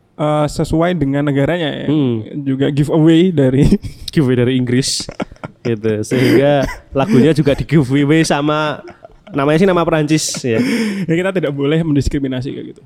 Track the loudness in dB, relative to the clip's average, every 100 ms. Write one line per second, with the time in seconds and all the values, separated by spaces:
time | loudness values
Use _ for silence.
0 | _ -6 -2 -2 -2 -2 -2 0 0 0
1 | -2 0 0 0 0 0 -4 -4 -2 0
2 | 0 -2 -6 -8 -4 -2 0 0 0 2
3 | 4 4 4 2 2 4 4 2 -2 -14
4 | -6 -2 0 2 0 0 0 0 -2 -6
5 | -8 -10 -12 -12 -18 -10 -6 -4 -2 -4
6 | -2 0 2 4 4 2 -2 -6 -8 -4
7 | 2 4 4 4 2 0 0 0 2 2
8 | 2 2 2 0 0 -2 -2 -6 -12 -20
9 | -20 -20 -10 -2 0 2 4 2 2 0
10 | 2 0 -2 -6 -2 0 0 -2 -2 -4
11 | -2 -2 -2 -2 -2 -2 0 0 0 0
12 | 0 -2 -4 -6 -8 -10 -14 -18